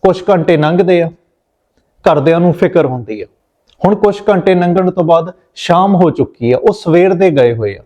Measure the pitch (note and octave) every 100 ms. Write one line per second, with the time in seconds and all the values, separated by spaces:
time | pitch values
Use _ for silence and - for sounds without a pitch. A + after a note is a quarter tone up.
0 | F#3+ F#3 - F#3+ D#3 E3 D3+ F3 F3+ F3+
1 | E3 E3+ _ _ _ _ _ _ _ _
2 | - D3+ C#3 E3 F3 E3+ F3+ E3+ D3 B2+
3 | A2 G#2+ F#2 _ _ _ _ _ F3+ G#3
4 | G#3 G3+ - G3 F#3+ F#3 F3 F3 F3+ F3+
5 | E3 E3 E3+ - _ - - F3 F#3+ F#3+
6 | E3+ - B2 _ A#2 B2+ A3+ G3+ - E3
7 | F#3 F3+ F#3+ C#3+ B2 A2+ G#2 G2